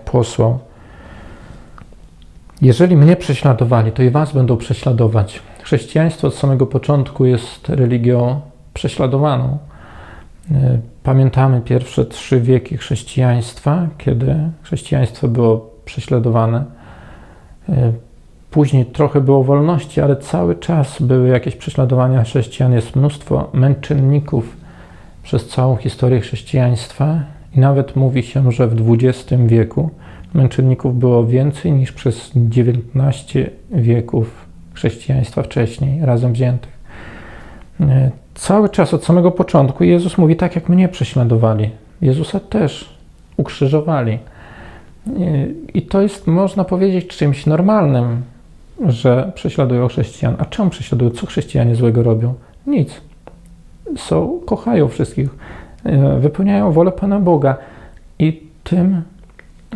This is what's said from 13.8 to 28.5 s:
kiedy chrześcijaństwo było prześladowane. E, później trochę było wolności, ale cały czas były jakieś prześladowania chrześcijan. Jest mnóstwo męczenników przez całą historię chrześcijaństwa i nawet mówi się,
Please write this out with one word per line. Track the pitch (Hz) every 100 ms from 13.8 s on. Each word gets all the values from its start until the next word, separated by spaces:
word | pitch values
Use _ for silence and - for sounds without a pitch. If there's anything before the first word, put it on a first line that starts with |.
| 165 -
kiedy | 139 120 135 156 160 160
chrześcijaństwo | - 135 - 139 123 - 131
było | 120 117 110 - - -
prześladowane. | - - 127 117 113 113 117 143 - - - - - - - - - -
E, | 143 120 113 - - - - -
później | 151 143 135 117
trochę | - 151 147
było | 131 139
wolności, | 131 143 151 160 - -
ale | 143 -
cały | - - 175 170
czas | - 170 131 -
były | 127 131 127
jakieś | 123 143 -
prześladowania | - - 127 127 127 131
chrześcijan. | 113 139 113 - 127
Jest | 120 113 131
mnóstwo | 143 147 - 135 -
męczenników | 143 131 - - 139 135 147 147 135 113 - - - - - - -
przez | - - -
całą | - 127 120
historię | - - 127 127
chrześcijaństwa | 113 113 - 135 123 117 - - 147 160 143 - - 139
i |
nawet | 135 139 135 139
mówi | 131 127
się, | 120 139 131